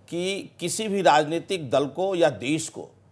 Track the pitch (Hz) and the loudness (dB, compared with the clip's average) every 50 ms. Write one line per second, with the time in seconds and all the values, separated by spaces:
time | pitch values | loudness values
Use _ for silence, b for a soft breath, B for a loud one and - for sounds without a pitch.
0 | _ - 160 170 180 190 196 190 - 143 _ - 170 170 - - 220 214 196 202 | _ -10 -8 -6 -4 -4 -4 -6 -8 -14 _ -8 -6 -4 -4 -2 -4 -2 -2 2
1 | 175 170 147 151 156 147 165 170 - - 196 180 151 120 120 135 147 135 - 175 | 4 6 6 6 4 2 -2 -6 -4 -4 -6 -6 -4 0 2 2 2 0 -2 -4
2 | 185 196 190 175 165 151 127 98 120 135 156 160 156 - - 101 78 - _ _ | -2 -2 2 4 2 2 2 0 -4 -2 -2 -2 -2 -6 -10 -14 -16 -16 _ _
3 | _ _ | _ _